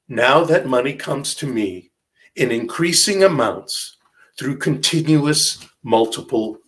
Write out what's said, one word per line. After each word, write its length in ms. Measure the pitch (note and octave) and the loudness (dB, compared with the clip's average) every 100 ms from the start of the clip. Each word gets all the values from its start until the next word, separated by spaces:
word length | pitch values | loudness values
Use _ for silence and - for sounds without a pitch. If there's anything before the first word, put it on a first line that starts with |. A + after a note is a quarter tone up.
| - | -8
now 380 | A#2 B2+ D3 | 0 4 4
that 220 | E3 E3+ C3+ | 4 0 2
money 260 | B2+ C#3 | 0 -2
comes 420 | D3 - C#3 C#3+ - | -6 -6 -6 -6 -6
to 100 | C#3+ | -6
me 460 | A2+ G2 F#2 - _ _ _ _ | -4 -4 -8 -18 _ _ _ _
in 160 | - B2+ | -2 -2
increasing 760 | A#2 A2+ - E3+ - - G3 | 0 -4 -2 0 2 2 4
amounts 720 | F#3+ C#3+ A2 F2+ - - - _ _ _ _ - | 4 4 -2 -2 -10 -10 -10 _ _ _ _ -10
through 200 | F#2+ C3+ | -8 -4
continuous 1080 | D#3+ D3+ - E3 D#3 D3+ D3 D3+ - - - _ | -2 -2 0 0 2 2 4 0 0 -4 -14 _
multiple 760 | A2 A2+ A2+ - - A2+ G#2+ - | 0 2 2 -2 -4 -2 -2 -8